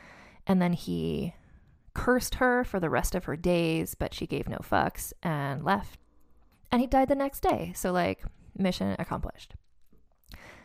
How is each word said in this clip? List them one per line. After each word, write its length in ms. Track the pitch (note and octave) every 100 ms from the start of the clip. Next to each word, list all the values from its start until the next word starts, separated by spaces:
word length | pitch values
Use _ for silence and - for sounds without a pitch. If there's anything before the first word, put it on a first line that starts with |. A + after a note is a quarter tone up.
| - - - - -
And 120 | F#3
then 140 | F3
he 600 | E3+ - E3+ E3 D3 D#3 - - - - - -
cursed 420 | - - B3 - -
her 280 | B3+ B3
for 160 | B3 G3
the 100 | E3
rest 240 | B2 -
of 120 | F3+ -
her 100 | D3+
days, 580 | F3+ F3 E3 D#3+ E3+
but 180 | - -
she 140 | - -
gave 240 | - -
no 80 | -
fucks 560 | - - - - - -
and 420 | F3 D3+ C#3 C#3
left. 360 | C#3+ G3+ - - _ - - - - _ -
And 100 | B3
he 60 | B3+
died 220 | C4+ C4+
the 60 | C#4
next 260 | C#4 -
day. 320 | F#4+ - E3+ F3+
So, 160 | F#3
like, 320 | F3+ F3 - - - - -
mission 380 | F#3+ F3+ G3 F#3+
accomplished. 560 | E3 - - - - - _ - - - - _ - - - -